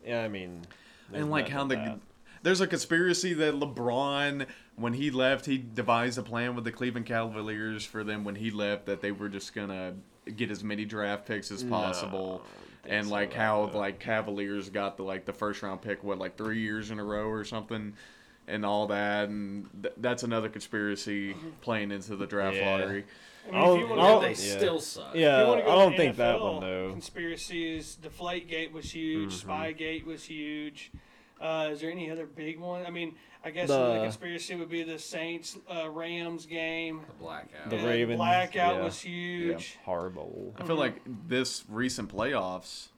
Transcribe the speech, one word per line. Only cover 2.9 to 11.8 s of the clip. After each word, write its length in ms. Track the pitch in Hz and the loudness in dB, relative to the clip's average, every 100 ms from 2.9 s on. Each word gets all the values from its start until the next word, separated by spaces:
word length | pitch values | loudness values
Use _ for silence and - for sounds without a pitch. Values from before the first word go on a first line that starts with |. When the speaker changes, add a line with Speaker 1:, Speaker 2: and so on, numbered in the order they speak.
| 165 180 170 185 | 4 4 4 2
Speaker 2:
that 200 | 165 151 | 2 2
LeBron, 920 | 143 139 127 120 120 139 143 143 143 131 - - - | 2 -2 0 2 2 2 2 0 0 -6 -8 -20 -4
when 180 | 117 | -2
he 160 | 120 147 | 0 0
left, 340 | 127 127 135 139 | 4 4 4 2
he 120 | 135 | -2
devised 600 | 120 113 113 117 123 120 | 0 -2 4 4 4 -2
a 40 | |
plan 320 | 113 117 120 | -4 -2 -2
with 100 | 120 | -2
the 80 | 117 | -6
Cleveland 340 | 110 123 120 110 | -2 -2 -2 -2
Cavaliers 760 | 113 113 107 107 107 110 110 | -2 0 -4 -4 -4 -4 -6
for 180 | 107 110 | -6 -6
them 200 | 104 107 | -4 -4
when 100 | 104 101 | -4 -4
he 140 | 113 | -4
left, 360 | 104 104 104 - | 0 0 0 -2
that 140 | 98 | -2
they 100 | 101 | -2
were 160 | 101 104 | -2 -6
just 260 | 98 - | -6 -8
gonna 400 | - 101 95 92 95 - - - 113 | -8 -6 -6 -6 -10 -16 -18 -12 -6
get 140 | 113 | -4
as 140 | 101 | -4
many 220 | 104 104 107 | -4 -4 -4
draft 400 | 110 101 101 - | -2 -2 -2 -4
picks 240 | 107 - | -6 -6
as 120 | 101 | -6
Speaker 1:
No, 80 | 123 | -2
Speaker 2:
possible. 420 | 92 | 0